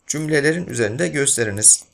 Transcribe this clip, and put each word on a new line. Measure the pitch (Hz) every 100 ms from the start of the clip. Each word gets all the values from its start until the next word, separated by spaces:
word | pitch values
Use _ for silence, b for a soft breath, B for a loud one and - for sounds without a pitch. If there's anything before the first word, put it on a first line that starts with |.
| -
Cümlelerin | 151 156 151 143 165 -
üzerinde | 120 104 117 175
gösteriniz. | 147 139 - 110 101 - - -